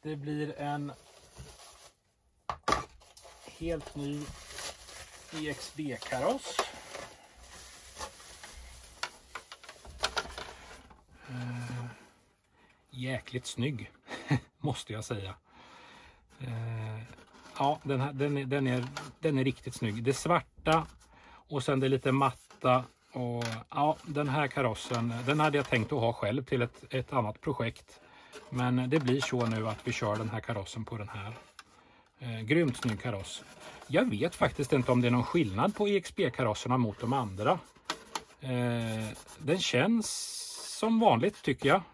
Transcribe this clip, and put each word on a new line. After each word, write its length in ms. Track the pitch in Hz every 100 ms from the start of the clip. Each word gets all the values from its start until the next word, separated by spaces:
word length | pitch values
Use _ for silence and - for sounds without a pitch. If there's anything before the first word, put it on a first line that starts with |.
Det 140 | 156 151
blir 380 | 143 151 151 -
en 340 | 143 147 143 135 - - - - - - - - - _ _ _ _ _ _ - - - - - - - - - - -
helt 380 | 165 160 143 147
ny 240 | 143 147 147 - - - - - - - - - - 160
E 80 | 151
X 220 | 139 - 147
B-kaross. 800 | 151 117 - 110 151 262 - - - - - - - - - - - - - - - - - - - - - - - - - - - - - - - - - - - - - - - - - - - - - - _ - -
Eh, 560 | 127 123 123 120 123 120 - - _ _ _ _ _ _ _ _
jäkligt 560 | 131 127 127 - 127 -
snygg, 440 | - 123 123 101 - - - -
<laughs> 300 | 147 - _
måste 340 | 147 127 -
jag 120 | 110
säga. 300 | 110 110 95 95 _ - - - - - - - _ -
Eh, 600 | 127 117 113 113 110 110 113 - - - - -
ja, 220 | 139 156
den 180 | 143 135
här, 120 | 139
den 240 | 135 143 143
är, 80 |
den 220 | 135 143 131
är, 180 | 123 123 139 - -
den 180 | 160 139
är 60 |
riktigt 300 | 131 120 -
snygg. 280 | - 113 104
Det 100 | 120
svarta 720 | 135 - 170 - - - 160 160 - - - - - _
och 140 | 143
sen 180 | 127 139
det 80 | 135
lite 240 | 135 135
matta. 720 | 135 135 - - - 135 127 127 _ _
Och, 320 | - 120 120 117 113 -
ja, 260 | 131 147 156
den 260 | - 143 147
här 180 | 135 143
karossen, 680 | 147 127 104 - 123 117 117 127
den 140 | 151
hade 160 | 156 147
jag 120 | 135
tänkt 240 | 123 107
att 80 | 147
ha 120 | 113
själv 320 | 117 101 127
till 180 | 131 131
ett, 220 | 120 - -
ett 220 | 131 123
annat 280 | 135 107 -
projekt. 600 | - 135 117 - - - - - - - -
Men 400 | 127 123 127 127
det 100 | 156
blir 200 | 127 131
så 260 | 135 127 113
nu 220 | 110 110
att 200 | 107 -
vi 40 |
kör 240 | 117 110 104
den 140 | 107
här 100 | 107
karossen 440 | - 113 98 -
på 140 | 107 113
den 100 | 101
här. 240 | 107 98 113 - - - - - - _ _
Eh, 220 | 123 113
grymt 360 | 110 156 165 120
snygg 240 | 123 104
kaross. 440 | 127 101 92 - - - - - -
Jag 240 | 147 254
vet 240 | 104 160
faktiskt 380 | - 170 - 139
inte 200 | 139 123
om 80 | 123
det 60 | 123
är 60 |
någon 120 | 123
skillnad 500 | 120 175 127 95 170
på 140 | - 208
E 80 | 202
X 200 | - -
B-karosserna 600 | 165 - 123 107 110 127
mot 220 | 117 98
de 120 | 117
andra. 460 | 131 110 95 110 180 - - - - - - - -
Eh, 680 | 131 123 123 120 113 110 110 - - -
den 200 | 143 185
känns 520 | - - 180 233 208 - - - - - - -
som 220 | 214 226
vanligt 420 | 220 117 170 -
tycker 260 | - 135 139
jag. 140 | 180 -